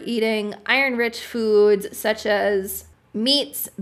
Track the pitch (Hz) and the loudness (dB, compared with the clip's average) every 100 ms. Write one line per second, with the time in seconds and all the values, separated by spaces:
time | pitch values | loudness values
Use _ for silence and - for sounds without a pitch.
0 | - 233 220 214 208 - - 254 269 240 | -4 -2 0 0 -4 -8 0 2 2 0
1 | 233 226 - 240 220 214 208 208 196 - | -2 -4 -10 -4 2 6 6 4 0 -6
2 | 220 220 214 208 196 202 190 - - _ | -4 -2 0 0 2 0 -2 -10 -14 _
3 | _ 208 226 285 254 - - - | _ -4 0 0 0 -8 -12 -12